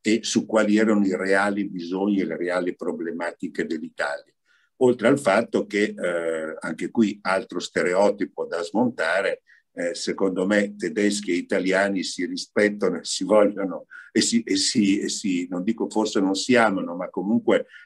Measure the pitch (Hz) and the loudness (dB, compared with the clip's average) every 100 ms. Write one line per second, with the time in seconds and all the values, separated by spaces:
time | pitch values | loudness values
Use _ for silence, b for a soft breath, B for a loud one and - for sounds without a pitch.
0 | 110 110 - - - 110 104 104 110 104 | 0 0 2 -2 2 2 4 4 4 4
1 | 95 90 95 98 101 101 98 90 85 92 | 2 0 2 2 2 0 -4 -6 -6 -2
2 | 101 98 82 80 87 90 87 87 87 80 | 0 0 0 -4 -2 -2 -2 -4 -6 -6
3 | 85 82 85 - 87 - 78 80 80 - | -6 -6 -8 -8 -8 -6 -4 -4 -8 -6
4 | 73 71 - _ _ _ _ _ 127 123 | -6 -6 -12 _ _ _ _ _ 2 4
5 | 117 143 190 196 226 104 - - 214 214 | 2 2 4 2 2 -2 0 0 0 0
6 | 92 85 82 80 80 78 82 80 87 - | -4 -2 -2 -4 -6 -8 -8 -6 -4 2
7 | 104 - 92 95 - 90 - 90 85 90 | 2 2 -2 -2 -2 -8 -4 -2 0 4
8 | 104 104 95 - - 85 87 101 123 - | 2 2 -4 -6 -6 -4 -4 0 0 0
9 | 82 92 95 - b b _ 87 87 85 | 0 0 0 -4 b b _ -6 -6 -4
10 | - 92 95 87 92 104 101 - 113 - | -6 -2 -2 0 0 0 0 -4 -6 0
11 | 104 101 104 87 85 98 92 95 101 98 | 0 0 -2 -4 -2 -2 0 2 0 -2
12 | - - 87 90 - 113 104 104 95 85 | -6 -6 -8 -8 -6 2 2 2 -2 -2
13 | - - 92 107 101 98 95 82 - B | -6 -6 2 4 4 2 -6 -8 -12 B
14 | B 113 107 117 113 95 - 123 101 98 | B 0 2 0 0 -2 0 2 2 2
15 | - - 101 90 90 90 98 113 98 107 | -2 -4 -2 -2 -2 -4 -2 -2 -2 0
16 | 110 113 95 95 - 120 110 92 85 87 | 0 0 0 0 2 4 4 2 -4 -8
17 | 90 - 92 117 110 92 B B | -8 -6 -2 0 2 2 B B